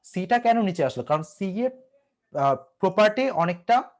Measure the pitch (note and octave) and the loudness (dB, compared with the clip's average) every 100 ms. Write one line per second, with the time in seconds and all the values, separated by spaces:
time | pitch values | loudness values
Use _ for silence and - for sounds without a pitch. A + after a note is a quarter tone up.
0 | - - F#3 A#3+ A#3 A#3 G3+ F3 C3+ B2 | -8 -8 -2 2 2 2 0 0 -2 -2
1 | B2 D3+ D#3+ - G3 F#3+ B3+ B3+ _ _ | -2 -2 -4 -8 -8 -4 -6 -6 _ _
2 | _ _ _ D3 C#3 C3+ - _ F#3+ G#3 | _ _ _ -2 0 0 -6 _ -2 4
3 | G#3+ G#3+ C4+ E3 E3+ F3 - A#3+ - | 2 2 -2 0 -2 -4 0 0 0